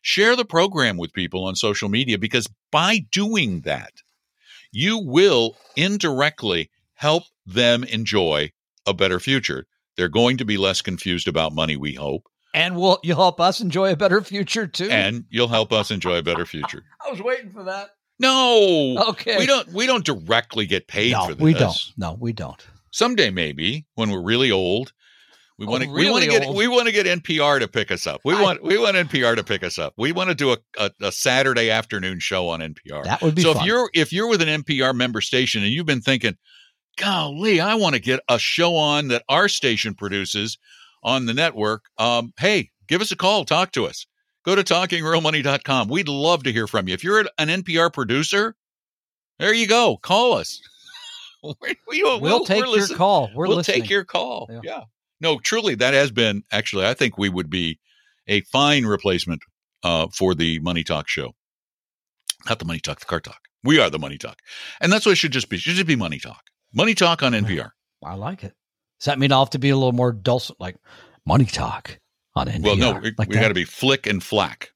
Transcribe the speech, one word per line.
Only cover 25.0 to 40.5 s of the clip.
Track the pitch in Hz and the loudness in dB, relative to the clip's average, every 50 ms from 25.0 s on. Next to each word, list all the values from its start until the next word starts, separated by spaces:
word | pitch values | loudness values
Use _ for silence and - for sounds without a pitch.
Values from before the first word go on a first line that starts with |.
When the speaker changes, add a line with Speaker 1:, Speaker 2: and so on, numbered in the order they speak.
| _ _ _ _ _ _ _ _ _ _ _ - | _ _ _ _ _ _ _ _ _ _ _ -14
Speaker 1:
we | 104 | -6
Speaker 2:
Oh, | 104 | -6
Speaker 1:
wanna, | 117 131 131 | -4 -4 -4
we | 143 139 - - - | -4 0 2 2 2
wanna | 233 247 - | 4 2 2
Speaker 2:
really | - 240 220 | 4 4 2
Speaker 1:
get, | - | 2
Speaker 2:
old? | - 196 | 2 0
Speaker 1:
we | 202 220 240 | 0 0 4
wanna | 247 247 240 233 | 4 2 2 4
get | 208 208 196 | 2 2 2
N | 180 175 170 | 2 0 -2
P | - - 160 151 | -2 -4 0 2
R | 143 147 143 135 | 4 4 4 2
to | 117 98 | 0 0
pick | - 117 101 - | -2 -4 -2 -2
us | 92 87 - 85 | -4 -4 -4 -6
up. | 71 - _ | -6 -4 _
We | 135 175 | 0 2
Speaker 2:
I | 202 | 4
Speaker 1:
want, | 202 190 175 - | 2 2 2 -2
we | - 160 190 220 | 0 0 0 2
want | 233 208 196 | 2 2 2
N | 185 175 143 | 0 0 0
P | - 139 123 | 0 2 2
R | 117 117 | 2 2
to | 113 98 | 0 0
pick | - 107 90 | -2 -4 -4
us | 92 87 - - | -4 -6 -6 -6
up. | 80 71 _ | -6 -8 _
We | - 113 147 | -4 -2 -2
wanna | 170 185 185 185 170 | -2 -2 -2 -2 -2
do | 139 147 131 | 0 2 0
a, | 120 - _ _ - - | 0 0 _ _ -6 -4
a, | 107 101 _ _ | -4 -4 _ _
a | 101 98 | -6 -6
Saturday | - - - 135 123 131 139 135 123 120 117 113 | -4 0 0 2 2 4 2 2 2 2 2 2
afternoon | 110 110 113 _ - 101 92 95 92 87 | 2 0 -2 _ -6 -6 -4 -6 -6 -6
show | - - 98 92 90 85 | -4 -4 -2 -2 -2 -2
on | 82 82 | -4 -6
N | 80 80 76 | -8 -10 -12
P | - _ 76 | -16 _ -12
R. | 73 76 71 | -12 -8 -4
Speaker 2:
That | 85 120 - | -4 -2 0
would | - 160 156 | 0 0 2
be | 180 | 4
Speaker 1:
So | 170 165 151 | 4 4 4
Speaker 2:
fun. | - | 2
Speaker 1:
if | 165 190 | 0 0
you're, | 226 247 247 208 - | 0 0 0 0 0
if | 170 151 - | 0 0 0
you're | 165 185 220 233 | 0 -2 0 0
with | 226 185 | 2 2
an | 165 156 | 2 0
N | 156 151 143 | 0 -4 -2
P | - 151 131 | -4 -2 0
R | 131 131 | 0 0
member | 131 120 123 123 113 107 | 2 0 -2 -2 -2 -4
station | - - - 123 127 - - 110 | -4 0 0 0 0 0 0 0
and | 101 101 | 0 0
you've | 123 160 175 | -2 -2 -2
been | 151 143 123 | -2 -2 0
thinking, | - 139 135 120 - 110 87 _ _ _ - - _ _ _ _ _ _ _ | 0 0 0 0 0 -4 -4 _ _ _ -20 -20 _ _ _ _ _ _ _
"Golly, | - 196 202 196 175 156 143 139 156 196 220 202 160 | -6 -4 -2 -2 -2 -4 -6 -6 -4 0 2 2 2
I | 165 202 220 | 2 2 0
wanna | 226 202 170 139 120 | 2 2 2 0 0
get | 107 123 127 131 - - | 0 0 -2 0 2 2
a | 120 113 | 2 2
show | - - - - 170 175 170 | 2 -2 0 2 2 2 2
on | 160 151 147 147 147 147 135 | 2 2 2 2 0 0 0
that | 120 117 - - | -2 -2 0 2
our | 135 160 202 202 | 2 4 4 2
station | - - - 131 113 104 - 110 98 | 0 0 0 0 0 0 -2 -6 -6
produces | - 101 98 98 101 95 - - 107 104 113 | -8 -8 -4 -4 -4 -4 -4 -4 -4 -4 -4